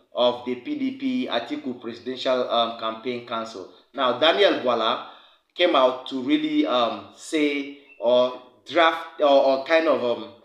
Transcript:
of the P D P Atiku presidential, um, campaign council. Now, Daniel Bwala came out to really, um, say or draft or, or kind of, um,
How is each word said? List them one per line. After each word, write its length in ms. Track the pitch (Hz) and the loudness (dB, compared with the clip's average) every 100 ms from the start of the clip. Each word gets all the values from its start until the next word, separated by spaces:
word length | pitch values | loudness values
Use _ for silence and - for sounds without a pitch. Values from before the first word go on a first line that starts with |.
| _ | _
of 320 | - 123 120 | 0 0 0
the 120 | 127 123 | -6 -8
P 200 | 143 147 | -6 -4
D 200 | 131 131 | -4 -4
P 300 | 135 127 127 | -4 -4 -2
Atiku 520 | 175 - 147 135 123 | -4 -6 -8 -8 -10
presidential, 680 | 117 107 123 127 135 127 123 | -10 -12 -10 -6 -2 -2 0
um, 300 | 117 113 113 | 0 -2 -4
campaign 480 | 110 110 131 120 117 | -8 -8 -8 -8 -8
council. 440 | 113 110 98 87 - _ | -8 -8 -12 -16 -20 _
Now, 240 | 135 127 - | -2 -2 2
Daniel 360 | 156 190 190 | 2 6 4
Bwala 520 | 147 127 117 110 131 - - _ _ _ | 4 0 0 0 -2 -6 -20 _ _ _
came 220 | - 175 151 | 0 4 6
out 320 | 127 123 - | 4 2 -8
to 120 | 135 | -6
really, 460 | 127 151 151 151 127 | -2 0 0 0 2
um, 440 | 123 117 107 98 - | 2 0 -4 -12 -20
say 600 | - 156 147 143 139 - _ - | -6 -2 0 -2 -8 -12 _ -4
or 420 | 117 123 127 - - _ - | 2 4 2 -2 -18 _ -4
draft 540 | 170 165 - - - | 2 2 2 -8 0
or, 80 | 147 | 4
or 360 | 139 135 135 | 6 4 2
kind 220 | 147 165 160 | 2 2 4
of, 160 | 123 | 2
um, 300 | 120 117 107 - | 0 -4 -6 -16